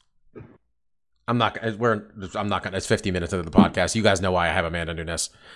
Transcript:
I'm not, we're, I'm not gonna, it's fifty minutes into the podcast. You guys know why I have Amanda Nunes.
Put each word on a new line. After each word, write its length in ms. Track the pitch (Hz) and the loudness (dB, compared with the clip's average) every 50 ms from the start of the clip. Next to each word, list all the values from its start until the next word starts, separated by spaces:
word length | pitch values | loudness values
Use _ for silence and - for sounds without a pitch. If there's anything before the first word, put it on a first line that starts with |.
| _ _ _ _ _ _ - - - - - _ _ _ _ _ _ _ _ _ _ _ _ _ - | _ _ _ _ _ _ -20 -20 -20 -20 -20 _ _ _ _ _ _ _ _ _ _ _ _ _ -4
I'm 100 | - 120 | -2 0
not, 200 | 120 113 101 - - 113 113 104 | 2 2 2 0 -2 -6 -6 -4
we're, 260 | 101 120 117 107 104 - - - 107 95 87 - | 0 0 0 0 0 -4 -12 -16 -12 -12 -8 -6
I'm 140 | 98 101 104 | -4 -2 -2
not 140 | 95 90 - | -2 -2 -4
gonna, 120 | 98 92 | -4 -6
it's 120 | 95 - | -4 -2
fifty 240 | - 113 - - 98 | 0 0 0 0 0
minutes 200 | 90 90 85 - | -2 -2 -2 -2
into 180 | 101 90 82 82 | -4 -4 -2 2
the 60 | - | 6
podcast. 380 | - 95 85 - 95 90 82 - | 6 6 6 4 0 0 0 2
You 60 | 113 101 | 2 4
guys 160 | 104 98 90 | 4 4 4
know 120 | 98 92 90 | 2 2 2
why 160 | 87 85 80 | 2 2 2
I 20 | |
have 140 | 82 92 85 | 2 0 0
Amanda 280 | 82 85 85 82 82 82 | 0 -2 -4 -4 -4 -6
Nunes. 360 | 82 82 82 82 80 - - _ - - - - | -6 -6 -6 -6 -6 -6 -8 _ -16 -20 -20 -20